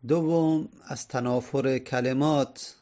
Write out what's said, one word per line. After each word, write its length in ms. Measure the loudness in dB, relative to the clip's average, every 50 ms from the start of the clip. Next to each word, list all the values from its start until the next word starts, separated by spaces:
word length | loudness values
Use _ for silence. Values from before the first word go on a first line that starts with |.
| 0 0
دوم، 600 | 0 0 2 2 2 2 2 2 2 0 -2 -4 -12 -20 -14
از 240 | -12 -10 -10 -10 -6
تنافر 680 | -4 -2 0 0 0 0 -2 -2 -2 0 0 2 0 0
کلمات 960 | -2 -2 -2 0 0 0 0 2 2 2 4 2 2 0 -2 -10 -10 -10 -12 _